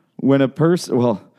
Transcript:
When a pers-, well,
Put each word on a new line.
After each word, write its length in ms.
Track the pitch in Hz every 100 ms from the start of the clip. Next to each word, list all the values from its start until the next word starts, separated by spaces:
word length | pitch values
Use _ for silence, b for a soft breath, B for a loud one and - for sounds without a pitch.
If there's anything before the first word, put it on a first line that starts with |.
| _ -
When 240 | 131 139
a 60 | 135
pers-, 400 | - 160 175 -
well, 320 | 123 120 101 -